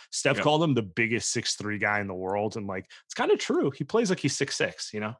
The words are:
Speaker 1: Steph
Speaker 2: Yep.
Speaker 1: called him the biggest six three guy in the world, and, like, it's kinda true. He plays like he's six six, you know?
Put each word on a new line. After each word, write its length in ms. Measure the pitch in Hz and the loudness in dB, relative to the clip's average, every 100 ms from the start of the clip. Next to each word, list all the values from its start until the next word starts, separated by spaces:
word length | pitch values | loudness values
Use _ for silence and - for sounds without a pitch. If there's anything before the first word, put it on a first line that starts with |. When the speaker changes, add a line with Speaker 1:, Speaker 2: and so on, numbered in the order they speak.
| - | -10
Speaker 1:
Steph 240 | - 143 113 | 0 2 4
Speaker 2:
Yep. 80 | |
Speaker 1:
called 180 | 151 151 | 4 4
him 120 | 165 | 4
the 80 | 120 | 2
biggest 500 | 98 - 113 117 - | 0 0 0 0 0
six 240 | 120 - - | -2 -2 -4
three 220 | 104 104 | -4 -2
guy 240 | 104 104 | 0 0
in 60 | 101 | -2
the 60 | |
world, 440 | 92 92 101 107 113 | -4 -2 0 0 -2
and, 100 | 101 | -6
like, 180 | 92 - - - | -6 -8 -16 -10
it's 80 | |
kinda 240 | - 311 415 | -2 2 2
true. 340 | - 330 156 | 2 2 0
He 140 | - 143 | -2 0
plays 240 | 226 214 | 2 2
like 100 | 180 | 2
he's 160 | 139 - | 0 0
six 200 | 139 - | -2 -2
six, 380 | - - - | -4 -4 -10
you 60 | 107 | -6
know? 140 | 107 | -6